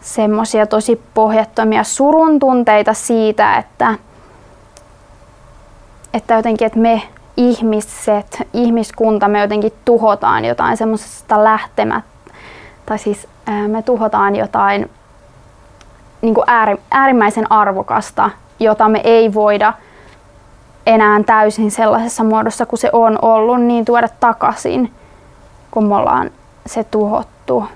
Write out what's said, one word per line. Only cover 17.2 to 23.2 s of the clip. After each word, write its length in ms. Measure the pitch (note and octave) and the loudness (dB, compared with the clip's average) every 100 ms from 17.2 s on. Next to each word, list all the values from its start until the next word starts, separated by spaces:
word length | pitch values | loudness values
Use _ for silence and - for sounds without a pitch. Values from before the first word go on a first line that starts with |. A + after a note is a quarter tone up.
| G#3+ G#3+ A3 | 2 0 0
arvokasta, 800 | G#3+ G3+ F#3+ G3+ A3 G#3 - G#3 - - _ | 2 2 -2 -2 -4 -4 -4 -4 -4 -20 _
jota 280 | A3+ G#3+ G#3+ | 0 2 2
me 120 | A3 | 2
ei 300 | - A3+ A3 | 4 4 4
voida 380 | G#3 G#3 G#3 G#3 A3+ - - - - _ - _ - - - - | 2 0 2 0 -2 -14 -20 -20 -20 _ -20 _ -20 -20 -6 0
enää 360 | A3+ G#3 G#3 G#3 | 4 4 2 2
täysin 440 | A3 G#3+ G#3+ G#3+ | 2 2 0 -4
sellaisessa 540 | G#3 A3 A3+ A#3 - | 0 0 0 -2 -2
muodossa 420 | A3 A3 A3 - A#3 | 0 0 -2 -4 -6
kuin 140 | A#3 | -2
se 100 | A#3+ | 0
on 260 | A#3 A3+ G#3+ | 2 2 0